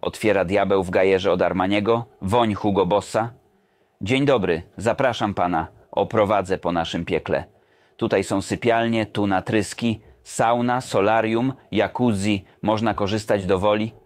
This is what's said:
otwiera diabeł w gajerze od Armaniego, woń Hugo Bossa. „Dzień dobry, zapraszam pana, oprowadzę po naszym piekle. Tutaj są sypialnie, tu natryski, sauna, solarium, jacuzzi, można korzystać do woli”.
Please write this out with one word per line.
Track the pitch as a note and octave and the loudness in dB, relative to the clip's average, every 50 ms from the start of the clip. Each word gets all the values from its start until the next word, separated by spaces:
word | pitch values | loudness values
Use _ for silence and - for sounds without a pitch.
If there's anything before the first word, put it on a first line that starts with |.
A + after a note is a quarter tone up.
otwiera | - F2+ E2+ - - G#2+ G2+ G2 F#2 | -6 -8 -8 -2 0 2 2 2 2
diabeł | E2+ G2 G2+ G2 F#2+ G2+ G2 F#2 | 2 2 0 2 2 2 0 0
w | F2 | 0
gajerze | F#2 G2 F#2+ F#2+ F#2+ F#2+ F#2 G2+ E2+ | 0 2 4 4 2 2 2 0 0
od | F2+ F#2 | 2 2
Armaniego, | F2 F2 F#2 F#2 F#2 G2+ G#2 G#2 G#2 A#2 A#2 A#2 - - _ - | 0 0 0 0 0 0 0 2 2 0 0 0 -8 -16 _ -6
woń | F#2+ G#2 B2 A#2+ A2 G#2 | 0 2 2 2 2 0
Hugo | F#2+ - G#2+ G2 G2 F#2+ | -2 -2 0 2 2 2
Bossa. | F2 F#2+ G2+ F#2+ - - A2 A2 A#2+ - - _ _ _ _ _ _ _ _ _ _ _ _ | 2 2 0 0 0 -4 -4 -4 -4 -8 -16 _ _ _ _ _ _ _ _ _ _ _ _
„Dzień | - F#2+ B2+ C3+ C#3+ | -2 0 0 2 4
dobry, | C#3+ C#3 A#2+ F#2+ F2+ E2+ D#2+ E2+ - _ | 4 2 2 2 0 0 -2 -2 -10 _
zapraszam | - F2+ A#2 A2 - - C3 A2+ - A#2 G#2 F#2+ | -4 -2 -2 0 2 0 0 0 0 -4 -4 -2
pana, | G2+ F2+ F2 F2 D#2+ E2 - - - - _ | -2 -2 0 0 -2 -4 -6 -12 -20 -20 _
oprowadzę | - - G2+ G2 - A#2 G#2 G2 G#2+ G2+ F#2+ F#2 F#2+ F2 | -2 -2 -2 0 2 2 2 2 2 0 0 -2 -4 -4
po | - F2 E2+ | -2 -2 -2
naszym | E2+ E2 - - F2 E2+ | -2 -4 -4 -4 -6 -4
piekle. | - F2 D#2 - - - C#2 C#2+ - _ _ _ _ _ _ _ _ _ | -2 -2 -4 -2 0 -2 -2 -2 -6 _ _ _ _ _ _ _ _ _
Tutaj | _ A2+ A2+ - G2 G2 | _ -2 0 2 0 0
są | - - G2 G2 | 0 -2 -4 -2
sypialnie, | - G#2+ F2+ - A#2+ A2+ A2+ A#2 A#2 A2+ A2+ G#2+ | -2 -6 -2 0 2 2 2 2 0 0 -2 -2
tu | G#2 - - G#2 | -4 -2 -2 -2
natryski, | G2+ G2 F#2 F#2 - A2+ A2 G2 - - - - A#2 A2 - - - - _ _ | 0 0 -2 -2 0 -2 -2 -2 -2 -6 -4 -2 -2 -2 -4 -8 -20 -20 _ _
sauna, | - - - B2+ A2+ A#2 A#2+ A#2+ B2 B2 B2+ | -16 -4 0 2 2 2 2 0 0 -2 -2
solarium, | C3 - - G#2+ G2 G#2 A2 A2+ A2 A2 A2+ A2+ B2 C3+ C3+ - - _ | -4 -2 0 2 2 4 2 2 2 2 0 0 0 -2 -4 -6 -12 _
jacuzzi, | - G2+ G#2 F#2+ - - B2 B2 A2 G2 G2 G#2 G#2 G2 F#2 - _ _ - | 0 0 0 0 0 0 0 0 0 0 0 0 0 -2 -2 -10 _ _ -2
można | G2 A2 G#2+ A2+ A2 G2+ | -2 0 0 0 -2 -2
korzystać | - G#2 F#2+ G#2 A2 G#2+ - A#2 G#2 F#2+ | -2 -2 -2 -2 -4 -2 0 -2 -2 2
do | F2+ G2 F#2 | 0 0 2
woli”. | F#2 G#2 G#2 G#2+ G#2+ A2 - - _ | 2 2 2 2 0 -4 -8 -14 _